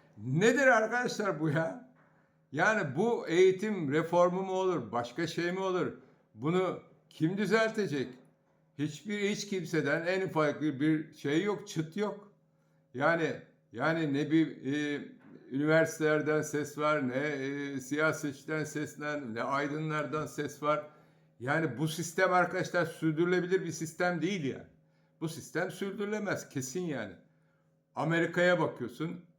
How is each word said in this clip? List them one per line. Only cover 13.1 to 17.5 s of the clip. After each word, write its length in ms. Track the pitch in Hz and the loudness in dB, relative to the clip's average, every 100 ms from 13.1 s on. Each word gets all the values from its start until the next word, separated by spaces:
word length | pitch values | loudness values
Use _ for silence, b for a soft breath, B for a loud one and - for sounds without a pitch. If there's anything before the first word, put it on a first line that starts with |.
| 165 151 117 - _ _ | 2 0 -4 -12 _ _
yani 420 | 110 151 165 156 | -4 0 0 0
ne 160 | 139 151 | 0 2
bir, 440 | 160 151 - 131 | 4 2 -2 -4
e, 280 | 147 147 143 - - 104 80 - | -2 -2 -4 -8 -16 -20 -20 -8
üniversitelerden 920 | 135 151 160 156 - 156 151 143 151 | -2 4 4 4 2 2 2 2 0
ses 360 | 151 147 139 147 | 0 -4 -4 -2
var, 300 | 151 151 127 | 0 2 0
ne, 100 | 131 | -2
e, 600 | 151 139 135 | -2 -2 -4